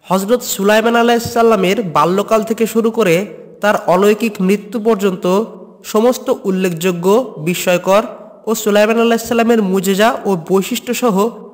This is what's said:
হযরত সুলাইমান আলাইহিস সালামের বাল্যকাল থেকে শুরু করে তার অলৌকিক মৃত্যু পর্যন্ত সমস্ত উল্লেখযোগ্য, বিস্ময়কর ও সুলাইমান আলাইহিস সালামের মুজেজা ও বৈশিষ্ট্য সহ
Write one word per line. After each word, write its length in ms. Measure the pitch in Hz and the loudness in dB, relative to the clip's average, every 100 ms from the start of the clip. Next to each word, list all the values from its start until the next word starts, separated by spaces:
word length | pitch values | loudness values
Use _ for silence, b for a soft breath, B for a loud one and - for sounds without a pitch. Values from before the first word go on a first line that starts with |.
| - | -2
হযরত 300 | 190 196 240 | -2 0 -2
সুলাইমান 540 | - - 196 214 226 233 | -2 -2 2 2 2 2
আলাইহিস 380 | 240 233 233 | 2 2 0
সালামের 480 | 233 226 214 180 202 | 2 2 4 2 0
বাল্যকাল 600 | 190 151 160 190 202 220 | 0 0 2 0 0 0
থেকে 240 | 208 220 220 | 0 -2 0
শুরু 240 | 226 220 | 0 0
করে 340 | 226 196 165 208 - - - | 0 2 2 -2 -12 -20 -4
তার 140 | 202 208 - | -2 0 2
অলৌকিক 460 | 175 202 214 226 - | 2 4 2 -2 -2
মৃত্যু 380 | 185 202 - 233 | 0 0 -2 -4
পর্যন্ত 640 | 214 214 196 185 185 196 226 - - - | 0 0 0 -2 0 0 -2 -12 -20 -20
সমস্ত 500 | - 214 240 247 - - | -4 2 2 0 -4 -4
উল্লেখযোগ্য, 880 | 202 185 190 165 185 175 180 214 254 - | -2 -2 -2 -2 -4 -2 2 0 0 -6
বিস্ময়কর 680 | 151 180 - 180 185 202 240 - - - - | -6 -4 0 0 2 0 0 -12 -20 -12 -6
ও 100 | 226 | -4
সুলাইমান 440 | 214 202 214 226 | 0 2 2 2
আলাইহিস 300 | 233 226 233 | 2 0 0
সালামের 320 | 233 226 233 | 0 2 2
মুজেজা 560 | 190 190 190 190 220 269 208 | 2 0 0 2 2 0 -2
ও 120 | 185 160 | -4 0
বৈশিষ্ট্য 440 | 190 185 240 - | 0 0 -6 -6
সহ 360 | 233 247 190 220 214 - | -2 0 2 0 -4 -20